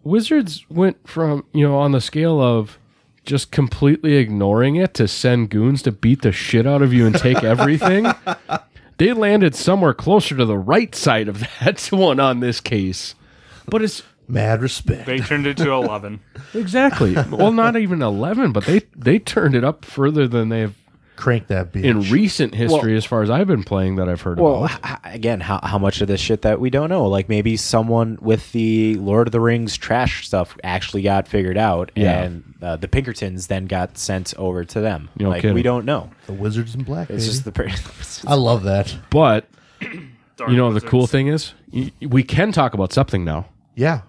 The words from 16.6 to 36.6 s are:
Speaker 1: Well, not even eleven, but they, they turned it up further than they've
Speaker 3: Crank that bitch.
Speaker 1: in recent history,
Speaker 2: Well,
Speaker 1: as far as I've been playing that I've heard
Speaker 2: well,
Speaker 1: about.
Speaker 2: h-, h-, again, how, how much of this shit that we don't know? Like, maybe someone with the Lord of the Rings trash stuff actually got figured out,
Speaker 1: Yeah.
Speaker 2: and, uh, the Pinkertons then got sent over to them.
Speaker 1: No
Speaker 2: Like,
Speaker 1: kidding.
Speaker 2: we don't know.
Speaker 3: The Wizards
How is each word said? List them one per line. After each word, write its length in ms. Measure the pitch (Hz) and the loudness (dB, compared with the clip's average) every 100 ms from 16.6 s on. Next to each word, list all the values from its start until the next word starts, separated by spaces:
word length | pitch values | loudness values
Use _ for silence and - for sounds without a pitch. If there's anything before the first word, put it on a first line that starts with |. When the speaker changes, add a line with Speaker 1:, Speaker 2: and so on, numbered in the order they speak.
| 185 240 269 - 107 92 113 | -2 2 2 2 2 2 -2
Speaker 1:
Well, 220 | 131 151 | 2 2
not 260 | 226 226 226 | 4 2 0
even 260 | 202 175 | -2 0
eleven, 500 | 117 101 143 220 226 | 0 -2 -2 0 0
but 140 | 104 123 | 0 2
they, 160 | 196 - | 0 0
they 240 | - 127 208 | -2 2 2
turned 380 | - 220 165 127 | 0 0 2 2
it 80 | |
up 200 | 127 151 | 0 -4
further 440 | - - 139 151 131 | -12 -2 0 2 0
than 200 | 120 110 | 0 0
they've 240 | 113 107 101 _ _ _ - | -2 -4 -6 _ _ _ -4
Speaker 3:
Crank 300 | - 117 - | 0 0 0
that 260 | 95 90 | -4 -4
bitch. 120 | 101 | -2
Speaker 1:
in 160 | 127 110 98 | 0 2 2
recent 460 | 139 208 - 123 104 | 2 2 0 -2 0
history, 340 | 117 156 113 | 0 2 2
Speaker 2:
Well, 40 | 110 | 0
Speaker 1:
as 60 | |
far 180 | - 117 | 0 -2
as 80 | 107 | 2
I've 160 | 131 196 | 2 2
been 160 | 131 | 0
playing 340 | 95 98 95 95 | 0 -2 0 0
that 120 | 90 | -2
I've 140 | 87 | -4
heard 180 | 92 85 | -4 2
Speaker 2:
well, 240 | 165 123 | 2 2
Speaker 1:
about. 60 | 151 - | -2 -4
Speaker 2:
h-, 120 | - 131 82 | -10 -12 -14
h-, 80 | |
again, 240 | 110 113 110 | -6 -4 -4
how, 200 | 82 98 | -4 -4
how 160 | - 101 | -2 0
much 220 | 98 - | 0 -2
of 80 | 101 | -2
this 120 | 98 | -2
shit 220 | - 110 | -2 0
that 160 | 107 107 | 0 0
we 120 | 127 | 0
don't 180 | 135 151 | -2 -2
know? 180 | 185 104 | 0 0
Like, 220 | 98 95 | 0 0
maybe 280 | 104 107 110 | 0 0 -2
someone 640 | - 117 113 117 113 110 | 0 0 2 0 0 -2
with 300 | 110 110 - | 0 0 -2
the 460 | 117 110 110 110 107 | -2 0 2 2 0
Lord 320 | 98 107 117 | 0 2 2
of 40 | |
the 60 | 117 | 2
Rings 360 | 117 117 110 - | 2 0 -4 -8
trash 500 | - 120 123 - - | -2 0 0 -4 -4
stuff 300 | 95 87 - | -4 -4 -8
actually 380 | 92 92 - 101 | -6 -6 -6 -2
got 260 | 98 98 95 | 0 0 0
figured 280 | 104 92 95 | -2 0 0
out, 360 | 107 87 92 | 0 0 -4
Speaker 1:
Yeah. 260 | 104 104 80 | 0 2 2
Speaker 2:
and, 300 | 90 85 - - | -4 -8 -16 -12
uh, 140 | 87 80 | -8 -8
the 100 | 95 | -2
Pinkertons 580 | 139 131 110 98 92 90 | -2 -2 -8 -8 -8 -6
then 200 | 95 95 | -6 -4
got 300 | 95 90 - | -4 -4 -8
sent 380 | - 95 90 - | -6 -6 -6 -6
over 280 | 95 90 | -6 -6
to 160 | 85 110 | -6 -4
them. 280 | 110 82 71 - | -4 -4 -10 -4
Speaker 1:
No 120 | 98 | -2
Speaker 2:
Like, 120 | 87 | 0
Speaker 1:
kidding. 120 | 107 | 0
Speaker 2:
we 80 | 95 | 2
don't 220 | 123 123 | 0 0
know. 260 | 113 147 - - - | -2 -4 -6 -20 -14
Speaker 3:
The 60 | |
Wizards 420 | 98 107 107 | -6 -4 -4